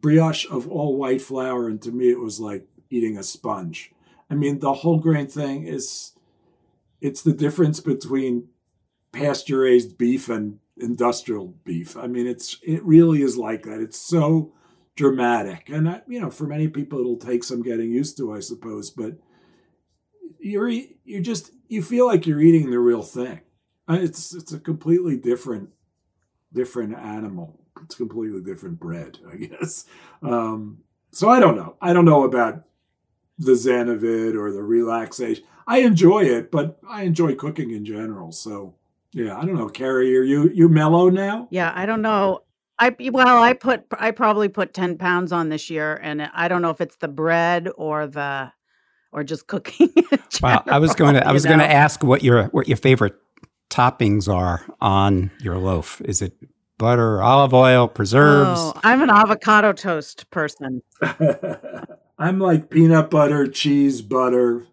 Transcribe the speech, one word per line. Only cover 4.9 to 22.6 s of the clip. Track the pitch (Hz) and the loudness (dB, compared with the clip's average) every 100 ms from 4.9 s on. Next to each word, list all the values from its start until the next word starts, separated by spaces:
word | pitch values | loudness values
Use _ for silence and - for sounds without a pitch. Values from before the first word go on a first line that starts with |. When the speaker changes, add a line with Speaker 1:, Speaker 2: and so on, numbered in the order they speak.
| 160 | 0
Speaker 1:
grain | 160 151 139 | 0 -2 -2
thing | - 143 139 160 | -8 -8 -8 -10
is, | 139 - - - _ _ _ _ _ _ _ _ _ | -10 -10 -14 -18 _ _ _ _ _ _ _ _ _
it's | 139 135 | -10 -4
the | 165 | -2
difference | - 147 151 160 151 | 0 -2 0 0 0
between | - 131 - 135 135 120 120 _ _ _ _ _ _ | -4 -6 -4 -4 -2 -4 -8 _ _ _ _ _ _
pasture-raised | - 147 135 - 135 131 123 117 - | -6 -4 -4 -4 0 4 4 2 -4
beef | 120 131 - | -2 -2 -4
and | 110 107 101 _ _ | -8 -8 -12 _ _
industrial | 120 117 123 120 - 107 92 90 | -10 -2 -2 -2 -8 -10 -10 -18
beef. | - 85 - - | -10 -10 -10 -14
I | 123 | -10
mean, | 123 123 | -6 -6
it's, | 120 - - | -8 -12 -14
it | - 160 | -8 -6
really | 190 160 170 156 | 4 6 6 4
is | 139 120 | 0 -4
like | 110 110 | -6 -8
that. | 113 110 | -10 -10
It's | 113 - | -10 -12
so | - 170 151 160 151 _ _ _ _ - | -4 -2 2 0 -2 _ _ _ _ -2
dramatic. | 143 131 120 117 101 87 _ | 0 0 0 -2 -4 -12 _
And, | 147 160 | -4 -4
I, | 180 _ | -4 _
you | 247 | -12
know, | 170 | -10
for | - 151 | -10 -10
many | 151 156 | -4 -6
people, | 151 143 139 | -6 -10 -6
it'll | 123 117 | -6 -6
take | - 123 | -6 -6
some | - 123 | -6 -10
getting | 120 117 113 | -8 -6 -4
used | 120 143 - | -4 -6 -8
to, | 123 | -12
I | 104 | -10
suppose, | 95 113 113 104 101 | -14 -16 -14 -14 -14
but | - 110 160 _ _ _ _ _ _ _ _ _ _ 359 165 | -12 -14 -14 _ _ _ _ _ _ _ _ _ _ -20 _
you're, | 196 202 233 | -8 -6 -4
e-, | 233 277 _ | -6 -10 _
you're | _ 202 | _ -10
just, | 175 208 - _ _ | -8 -8 -10 _ _
you | 220 | -10
feel | 165 240 247 | -6 0 2
like | 196 165 | 2 0
you're | 147 | 2
eating | 160 165 | 4 4